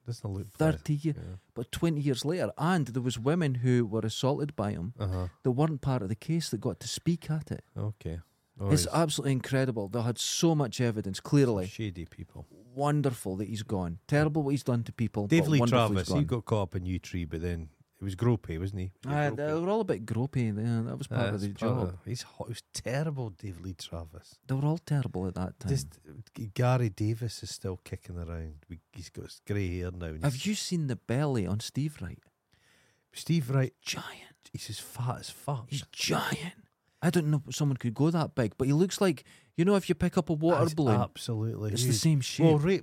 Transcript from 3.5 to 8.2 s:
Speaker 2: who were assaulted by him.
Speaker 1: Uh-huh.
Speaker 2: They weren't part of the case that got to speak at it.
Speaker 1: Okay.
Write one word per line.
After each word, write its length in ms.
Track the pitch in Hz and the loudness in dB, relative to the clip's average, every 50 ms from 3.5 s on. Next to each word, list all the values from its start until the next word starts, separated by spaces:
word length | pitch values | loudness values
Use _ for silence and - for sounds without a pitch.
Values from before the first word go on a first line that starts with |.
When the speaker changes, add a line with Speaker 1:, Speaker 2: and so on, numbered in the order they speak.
| 127 | 0
Speaker 2:
who 300 | 123 120 127 123 123 120 | 2 2 4 4 4 4
were 160 | 104 104 110 | 2 0 0
assaulted 540 | 110 110 - - - 127 143 143 - 147 - | -2 -2 -2 0 0 2 2 2 -2 -4 -2
by 160 | - 101 104 | -2 -2 -2
him. 220 | 104 - 85 107 120 - | -2 -2 -4 -6 -4 -4
Speaker 1:
Uh-huh. 280 | 107 95 92 92 90 90 - _ _ | -2 -2 0 -2 -2 -4 -6 _ _
Speaker 2:
They 60 | 127 | 0
weren't 320 | 123 123 151 165 156 131 | 2 4 2 2 0 0
part 200 | - 139 131 127 104 | 0 0 0 0 0
of 60 | 92 | -2
the 60 | 113 | -4
case 340 | - - - 160 170 156 - | -6 -2 -2 -2 -2 0 -2
that 100 | - 107 | -4 -2
got 180 | - 123 92 - | -2 -4 -4 -4
to 60 | - 117 | -6 -8
speak 420 | - - - 165 175 165 - - | -8 -2 0 0 0 0 -2 -4
at 200 | 156 160 147 - | -4 -4 -4 -6
it. 120 | - - - _ _ 104 | -8 -10 -10 _ _ -6
Speaker 1:
Okay. 420 | 104 107 107 - - 82 82 85 | -4 -4 -6 -6 -8 -8 -8 -8